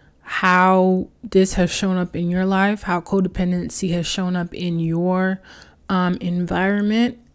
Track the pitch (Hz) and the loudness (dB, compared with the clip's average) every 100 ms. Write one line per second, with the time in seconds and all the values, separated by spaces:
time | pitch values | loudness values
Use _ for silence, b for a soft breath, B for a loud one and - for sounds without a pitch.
0 | b b - - 185 180 185 185 185 185 | b b -10 0 4 6 6 6 4 2
1 | - _ 208 190 190 - 175 - 190 185 | -2 _ -2 2 2 2 -2 0 -2 -2
2 | 175 - 175 180 185 190 196 208 - 175 | -2 -4 -2 0 0 2 0 0 -2 -4
3 | 170 196 190 - 180 180 175 - 185 170 | -2 0 0 0 -2 0 -4 -4 -2 -2
4 | 165 - 180 180 175 - 180 170 165 165 | -2 -4 -2 -2 -4 -6 -4 -2 -2 0
5 | 180 185 185 190 B B B B - 185 | 0 0 0 -4 B B B B -4 -2
6 | 180 180 180 175 175 175 190 202 208 220 | 0 -2 -4 -4 -2 -2 0 0 0 0
7 | 240 - _ | 0 -2 _